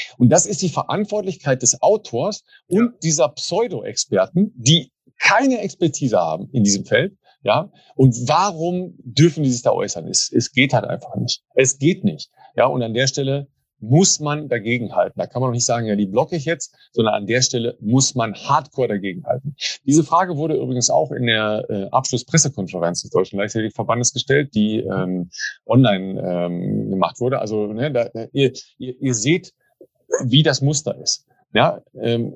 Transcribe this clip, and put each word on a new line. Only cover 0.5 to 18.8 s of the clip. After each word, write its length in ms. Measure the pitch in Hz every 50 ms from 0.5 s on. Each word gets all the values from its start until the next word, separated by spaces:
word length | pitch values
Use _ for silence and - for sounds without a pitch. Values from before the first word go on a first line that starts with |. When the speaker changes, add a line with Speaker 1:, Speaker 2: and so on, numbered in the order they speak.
| 208 -
Speaker 1:
die 80 | 190 170
Verantwortlichkeit 920 | 131 139 - - 131 185 214 - 208 214 196 190 180 - - 143 135 127 -
des 180 | 202 - 135
Autors 640 | - 175 208 214 214 - 117 117 151 202 202 - - _ _ - _ -
und 100 | 175 202
Speaker 2:
Ja. 160 | 240 240 - -
Speaker 1:
dieser 280 | - 160 - - 160 139
Pseudo-Experten, 1200 | - - - - 170 196 233 214 175 117 101 107 107 - - - - 95 95 - - 170 208 208 -
die 360 | 123 110 123 165 175 - - _ _ _ _ _ -
keine 420 | - - - 226 269 269 254 226
Expertise 580 | 170 165 - - 175 156 139 - 156 120 104 92
haben 280 | 85 82 78 82 101 -
in 120 | 131 131 104
diesem 220 | 101 101 95 90
Feld. 280 | - 107 117 151 202 - _ _ _ _ _
Ja, 300 | - 101 110 143 170 - _ _ _ _ _
und 200 | - 131 131 113 117 123 147
warum 680 | 151 165 190 208 180 156 165 175 180 180 185 175 - -
dürfen 440 | - 127 110 135 156 170 - 165 147
die 60 | 131
sich 120 | 123 117 -
da 80 | 123
äußern? 360 | - - 98 101 - 87 80 85
Es, 240 | - - - -
es 200 | - 120 117 -
geht 220 | - - 135 139 -
halt 120 | 117 101
einfach 300 | - 85 - - - -
nicht. 280 | 113 120 117 - - _ _ -
Es 240 | 127 135 131 - -
geht 240 | 135 160 196 190 -
nicht. 260 | 101 78 73 - - _ _ _ - -
Ja, 120 | 117 117 131
und 160 | 143 127 117
an 100 | 113 110
der 140 | 120 135 135
Stelle 400 | - 143 139 135 135 143 143 - _ _ _ _ _ -
muss 400 | 107 110 131 170 196 190 - -
man 280 | 151 147 147 151 151 147
dagegenhalten. 720 | 120 117 101 117 120 123 117 98 - 90 90 - - 95
Da 80 | 87 -
kann 140 | - 123
man 80 | 131 131
doch 40 | 117
nicht 120 | 120 120
sagen, 200 | - 120 120 117
„Ja, 100 | 110 104
die 120 | 101 104 95
blocke 280 | 95 120 156 160 185 165
ich 80 | 135
jetzt“, 280 | 156 170 160 - - _ _ _ _ -
sondern 200 | 120 113 107 104
an 140 | 107 101 98
der 140 | 117 127
Stelle 360 | 131 - - 123 113 117 - -
muss 340 | 107 104 120 135 131 - -
man 180 | 127 117 110 95
hardcore 540 | - - - 139 151 143 - _ -